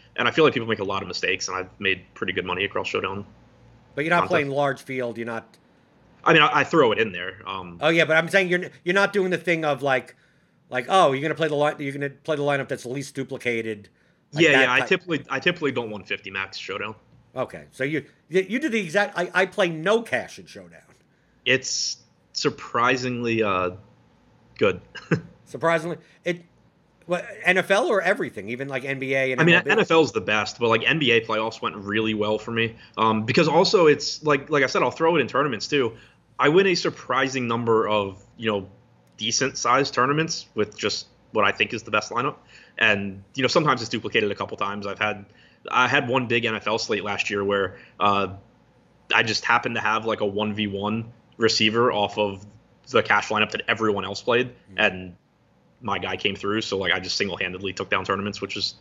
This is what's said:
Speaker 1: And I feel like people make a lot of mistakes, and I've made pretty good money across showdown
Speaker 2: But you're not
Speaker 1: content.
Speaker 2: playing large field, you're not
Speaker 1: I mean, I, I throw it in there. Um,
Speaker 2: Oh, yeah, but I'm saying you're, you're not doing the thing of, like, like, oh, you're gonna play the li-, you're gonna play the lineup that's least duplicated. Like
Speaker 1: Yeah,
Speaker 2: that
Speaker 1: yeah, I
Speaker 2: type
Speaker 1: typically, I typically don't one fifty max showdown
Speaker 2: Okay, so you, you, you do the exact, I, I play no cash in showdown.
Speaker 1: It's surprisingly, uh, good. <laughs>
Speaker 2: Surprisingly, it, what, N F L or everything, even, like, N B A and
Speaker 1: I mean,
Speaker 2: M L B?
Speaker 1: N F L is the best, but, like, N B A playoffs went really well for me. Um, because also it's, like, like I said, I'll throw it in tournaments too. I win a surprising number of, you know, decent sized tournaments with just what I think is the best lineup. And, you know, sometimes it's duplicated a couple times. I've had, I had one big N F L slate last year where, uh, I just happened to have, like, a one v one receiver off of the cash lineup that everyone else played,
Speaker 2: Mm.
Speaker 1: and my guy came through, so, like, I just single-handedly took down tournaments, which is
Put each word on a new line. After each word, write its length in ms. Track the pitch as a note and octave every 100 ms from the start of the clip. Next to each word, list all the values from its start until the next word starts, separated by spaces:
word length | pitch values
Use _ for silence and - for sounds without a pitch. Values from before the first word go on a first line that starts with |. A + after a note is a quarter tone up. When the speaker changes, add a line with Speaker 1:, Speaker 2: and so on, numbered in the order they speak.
| _
Speaker 1:
And 140 | - A#2+
I 20 |
feel 140 | C3+
like 100 | D3+
people 140 | A#2 A2+
make 100 | G#2
a 60 |
lot 180 | G2 G2
of 60 | F2+
mistakes, 400 | F2 F2+ F#2+ -
and 80 | F#2
I've 120 | F#2 -
made 240 | G2 F2+ -
pretty 180 | - G2
good 120 | F#2
money 200 | F2+ F2+
across 220 | G2 - F#2+
showdown 400 | G2+ F#2+ G2 F#2+ - _ _ - - _ C#3
Speaker 2:
But 80 |
you're 60 | D#3
not 100 | F3
Speaker 1:
content. 100 | -
Speaker 2:
playing 200 | E3+ C#3+
large 320 | C#3 C#3+ C3
field, 360 | - C3 A#2+ A2+
you're 80 | A#2
not 320 | A2+ - _ _ _ _ _ _ _
Speaker 1:
I 100 | -
mean, 80 | D#3+
I, 180 | D3 D3
I 40 |
throw 280 | C3 - B2
it 80 | G2+
in 100 | A2
there. 320 | F2 F2+ F#2 F#2+
Um, 320 | G2 F2+ E2+
Speaker 2:
Oh, 80 | D3+
yeah, 160 | E3+
but 120 | D3+ D#3+
I'm 120 | E3
saying 200 | G3 F3+
you're, 220 | F3 E3+ -
you're 100 | F3
not 180 | F#3+ G3
doing 180 | G3+ F#3
the 80 | E3
thing 260 | F3+ E3
of, 180 | D#3 C#3
like, 320 | C#3 B2+ - - _ _ _ _ -
like, 180 | B2+ -
oh, 220 | F#3+ D#3
you're 120 | C3+
gonna 120 | D#3
play 140 | D#3 D#3+
the 80 | D3
li-, 280 | D3 D3+
you're 80 | C#3
gonna 180 | C#3 C#3+
play 260 | C#3 - D3
the 60 |
lineup 260 | C#3+ C#3 B2
that's 180 | C3 A#2+
least 300 | C#3 C3+ -
duplicated. 720 | A#2 B2+ B2 A#2 A2+ G#2 G2+ _ _ _ _
Like 120 | D3
Speaker 1:
Yeah, 80 | D#3+
Speaker 2:
that 100 | C#3 B2+
Speaker 1:
yeah, 60 |
I 60 | C3
Speaker 2:
type 100 | B2+
Speaker 1:
typically, 360 | F#3+ F3 D3+ B2+
I 120 | C3+
typically 320 | F3+ F3 C#3+
don't 180 | B2 A2+
one 140 | G#2
fifty 260 | - G2 F#2+
max 260 | G2 G2 -
showdown 380 | - G2+ G#2 A2 _ _ _
Speaker 2:
Okay, 300 | C3 A2+ E2+ D2
so 100 | -
you, 220 | C3+ D#3 - _ -
you, 180 | F3+ F#3
you 120 | A#3+
do 80 | D#4
the 100 | A3
exact, 400 | F3 F#3+ G3+ E3+
I, 120 | F3+
I 120 | F3+ F#3+
play 220 | G#3+ F3+
no 340 | D#3+ F3 A3
cash 360 | A#3 A#2+ F2+ -
in 80 | E2+
showdown. 360 | G#2 F2 E2 _ _ _ _ _ _
Speaker 1:
It's 520 | B2 C3 - - - - _ _ _
surprisingly, 1120 | - D3 - - A#2+ A#2+ C3 B2+ A#2+ A#2+ A2+
uh, 280 | G#2 F#2 F2+ F#2 - _ _ _ _ _ _ -
good. 220 | G#2+ F2+ - - -
<laughs> 100 | - - - _
Speaker 2:
Surprisingly, 500 | B2+ E3 E3 E3+ D#3+ - _
it, 200 | F3 E3+ - _ _ _ _ _ -
what, 200 | F3 - -
N 120 | F3 F#3
F 120 | -
L 160 | G3 C#4
or 160 | G3+
everything, 480 | F3 G#3+ D3 - G2
even, 180 | B2 C#3
like, 160 | C3+
N 140 | C#3 C3+
B 160 | C3+
A 180 | C3+ C3
and 80 | B2+
Speaker 1:
I 40 |
mean, 100 | D#3+
Speaker 2:
M 60 | E3+
L 40 |
B? 60 | F3
Speaker 1:
N 100 | G#3+
F 100 | -
L 120 | E3
is 100 | D3
the 80 | A2
best, 380 | G2+ G#2+ G2+ -
but, 80 | A#2
like, 140 | A2+
N 140 | A2+ D#3
B 140 | B2
A 80 | A#2
playoffs 380 | A2+ A2 A2 -
went 140 | A#2 F#2
really 380 | G2+ G#2+ A2
well 240 | G#2+ G#2 G#2+
for 120 | -
me. 260 | A#2 A2+ - - -
Um, 260 | A2 A2
because 240 | A2+ - D#3
also 380 | D#3 F#3+ G3+ D#3
it's, 360 | C#3+ - -
like, 280 | D3+ C#3+ C#3+
like 120 | D3
I 40 | C3
said, 160 | G3
I'll 80 | C3
throw 260 | - E3 E3+
it 40 |
in 60 | A2+
tournaments 380 | B2+ D3 G#2+ -
too. 300 | D3 A#2 - - _ _ -
I 120 | C#3
win 160 | F3 G3
a 80 |
surprising 720 | F3 E3+ - - B2+ C3+ C3 A#2+
number 400 | A#2 A#2 A2 G#2
of, 340 | G#2+ G2 F#2+ - -
you 140 | A2+
know, 180 | G2+ F#2+ - _ _ _ -
decent 420 | A2 - C3+ -
sized 360 | A#2+ C3 C#3+
tournaments 520 | - B2+ D3 D#3+ - -
with 220 | G#2+ G#2 -
just 300 | G#2+ - - _ _
what 120 | A2
I 80 | G2
think 220 | - G#2+
is 80 | A2+
the 80 | G#2+
best 200 | G#2+ -
lineup. 260 | A#2 C#3+ - _ - - -
And, 440 | A2 G2+ G2 F#2+ -
you 80 | C3+
know, 60 | B2+
sometimes 320 | F3 D3+ B2+
it's 80 | A2+
duplicated 400 | A2+ G#2+ A#2+ G#2
a 40 |
couple 220 | G2 G2 -
times. 300 | G2+ G#2 G2+
I've 120 | F#2+
had, 280 | G#2+ G2 G2+ _ _ _ -
I 180 | B2 B2
had 200 | C#3 B2+
one 200 | C3 A#2
big 160 | A#2+
N 100 | A#2
F 120 | G#2+ G#2
L 120 | A2+
slate 240 | - G#2
last 280 | G2+ G2+ -
year 120 | G2+
where, 340 | G2+ G2+ F#2 - - -
uh, 300 | G2+ G2 F#2+ G2 - _ _ _ _ _ -
I 80 | A2
just 220 | A#2 G#2
happened 300 | - A#2+ - A#2
to 40 |
have, 240 | G#2+ A2 A2
like, 140 | G#2
a 60 | G#2
one 280 | G2 G#2+
v 120 | G#2 G#2
one 460 | G2 G#2 A2+ A2+ - _ -
receiver 520 | A2+ - A2 A#2 B2
off 280 | G#2 G2+ A2
of 280 | G#2 F#2+ - - _ _ -
the 120 | A#2
cash 260 | - G#2 -
lineup 220 | G#2+ G#2+
that 100 | - -
everyone 360 | A2 A2 G2
else 160 | F#2+ G2+
played, 260 | - A#2+ B2+
Speaker 2:
Mm. 40 | - _ F#2+
Speaker 1:
and 400 | G#2 F#2 F#2 F2 _ _ _ _ _ _
my 180 | G2+ F#2+
guy 180 | F#2 F#2+
came 180 | G2+ F#2+
through, 240 | G2+ A2
so, 160 | - G2
like, 160 | F#2
I 80 | F#2
just 160 | F2+ -
single-handedly 560 | G2+ E2+ F#2 F#2 G2
took 160 | - F#2+
down 160 | G2
tournaments, 360 | F#2+ G2 G2+ -
which 160 | G2 G2+
is 180 | - -